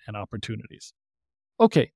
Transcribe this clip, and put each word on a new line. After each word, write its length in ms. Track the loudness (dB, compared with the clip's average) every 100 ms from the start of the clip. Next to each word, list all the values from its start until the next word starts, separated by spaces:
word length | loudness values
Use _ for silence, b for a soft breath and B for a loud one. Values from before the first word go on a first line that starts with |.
| -12
and 100 | -12
opportunities. 760 | -10 -10 -10 -10 -12 -20 -20 -20 _ _ _ _ _ 4
Okay, 320 | 4 4 0